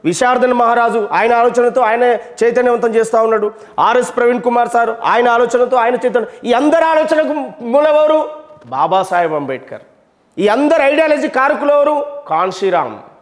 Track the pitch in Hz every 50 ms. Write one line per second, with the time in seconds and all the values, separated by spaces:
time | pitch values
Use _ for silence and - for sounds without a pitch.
0 | - 160 175 - 254 247 254 254 254 254 247 240 240 226 240 240 233 233 208 233
1 | 208 208 147 175 208 233 240 233 233 247 - 254 240 247 - 262 247 214 220 240
2 | 247 247 233 208 - - - - 220 233 233 247 247 247 240 233 233 233 214 226
3 | 220 220 - 226 226 226 220 214 208 214 214 - - - - - 156 208 240 247
4 | 240 247 - 247 240 240 247 247 240 247 233 240 240 233 240 233 233 226 220 -
5 | - - 190 233 240 240 233 233 247 233 247 240 247 240 254 247 226 240 247 247
6 | 254 247 196 247 220 - - - - 226 240 226 285 302 311 330 320 320 320 311
7 | 311 311 320 302 311 269 302 302 262 240 185 - 233 233 240 285 302 311 294 302
8 | 302 302 311 311 294 302 - - - - - - - 117 127 135 156 165 180 190
9 | 185 185 185 175 175 160 156 147 143 131 135 120 - - - 107 - _ _ _
10 | _ _ _ _ _ _ _ - 190 202 214 254 294 294 320 311 277 277 302 302
11 | 320 302 294 277 262 302 294 262 262 285 302 - 285 285 294 294 285 302 302 285
12 | 285 - - - - - 156 160 180 190 185 - 196 190 180 165 143 117 107 101
13 | - - - -